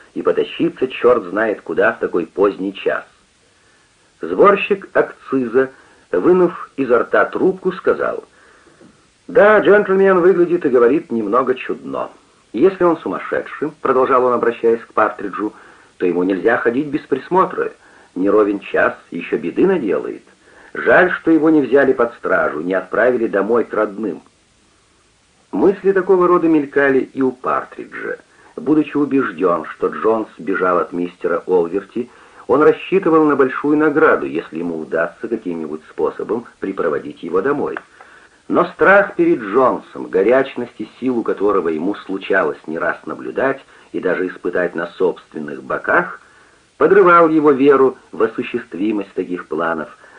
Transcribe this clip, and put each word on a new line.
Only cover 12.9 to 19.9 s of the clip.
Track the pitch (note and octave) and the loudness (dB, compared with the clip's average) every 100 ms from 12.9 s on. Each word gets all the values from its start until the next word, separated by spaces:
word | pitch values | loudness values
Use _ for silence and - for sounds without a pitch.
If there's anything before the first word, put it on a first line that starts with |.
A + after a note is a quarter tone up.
| D#3+ | 0
сумасшедший, — | G#2 D#2+ - C2 - - D3+ - | -4 -8 -6 -6 -6 -8 -8 -6
продолжал | - C3 B2+ C3 | 0 2 2 2
он, | B2+ | 2
обращаясь | A#2+ A#2 A#2 A#2 A#2 | 0 -2 0 0 0
к | - | -2
Партриджу, — | - G#2 - G2 F2+ G#2 - - - _ - | -2 -2 -2 -10 -6 -8 -8 -20 -20 _ -4
то | F#2 | -2
ему | F2 | 0
нельзя | F2+ F#2+ G2+ A#2+ | 0 0 0 2
ходить | A#2 B2 D3+ | 0 -2 -4
без | C#3 | -6
присмотра. | - C3 - F3+ F3+ - - - _ _ _ | -4 -6 -2 0 0 -2 -8 -8 _ _ _
Не | F2+ G2 | -4 2
ровен | G#2 G#2 G2+ | 2 2 0
час, | - - A2 - - | -4 0 0 -2 -14
ещё | E2+ - F2+ | -12 -6 -6
беды | E2 F#2 F3 | -4 0 0
наделает. | F3+ G#2+ | 0 -2